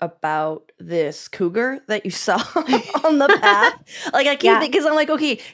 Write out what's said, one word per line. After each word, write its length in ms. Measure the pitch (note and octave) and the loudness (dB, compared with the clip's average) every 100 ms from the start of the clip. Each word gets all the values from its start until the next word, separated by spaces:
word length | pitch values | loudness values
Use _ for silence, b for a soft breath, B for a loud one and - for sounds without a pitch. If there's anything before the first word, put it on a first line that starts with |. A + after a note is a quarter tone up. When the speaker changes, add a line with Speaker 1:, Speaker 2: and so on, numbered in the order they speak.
Speaker 1:
about 720 | E3+ - D#3 D#3 D#3 D#3 _ _ | -8 -6 -4 -2 -2 -6 _ _
this 480 | E3+ E3+ D3 - - | -4 -2 -2 -4 -14
cougar 560 | - F3 G#3 B3+ C4+ - | -4 -2 0 -2 -4 -4
that 180 | G#3 | -4
you 60 | F3+ | -4
saw 240 | - - G3 | -6 -2 -2
<laughs> 680 | - E4+ D4+ A#3+ - C#4+ | 0 -4 0 0 0 0
on 140 | D#4+ D4 | 2 4
the 100 | C#4 | 4
Speaker 2:
<laughs> 100 | G4+ | 4
Speaker 1:
path. 720 | G4+ G4+ A#4+ - - - - | 4 4 2 0 -18 -14 -2
Like, 140 | C#4 C#4 | 0 0
I 80 | |
keep 100 | C#4 - | 2 4
Speaker 2:
Yeah. 100 | A3+ | 4
Speaker 1:
thinking, 220 | D4+ D4 | 2 0
'cause 80 | D4 | 2
I'm 80 | D#4 | 0
like, 140 | D4+ | 0
okay, 280 | D4+ D4+ A3+ B | 0 0 -2 B